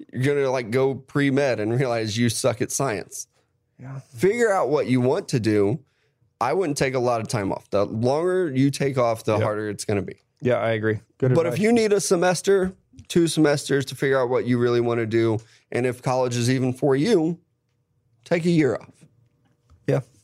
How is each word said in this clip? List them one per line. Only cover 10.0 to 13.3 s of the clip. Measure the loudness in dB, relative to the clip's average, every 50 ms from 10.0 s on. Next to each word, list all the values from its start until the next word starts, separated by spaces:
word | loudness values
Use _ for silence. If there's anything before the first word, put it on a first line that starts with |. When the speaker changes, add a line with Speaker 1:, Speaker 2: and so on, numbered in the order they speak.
| -4
Speaker 1:
be. | -6 -12 -16 _ _ _ _
Speaker 2:
Yeah, | -2 0 0 0
I | 0 -2 -2
agree. | 0 0 0 -2 -2 -6 _ _ _
Good | 0 2 2
Speaker 1:
But | 2 2 0
Speaker 2:
advice. | -2 0
Speaker 1:
if | 2
you | 2
need | 4 2 2 2 2
a | 0
semester, | 2 0 0 2 2 0 0 0 0 2 2 2 2 -2 -4 -10 _ _ _ -20 -18 _
two | 2 2 2
semesters | 2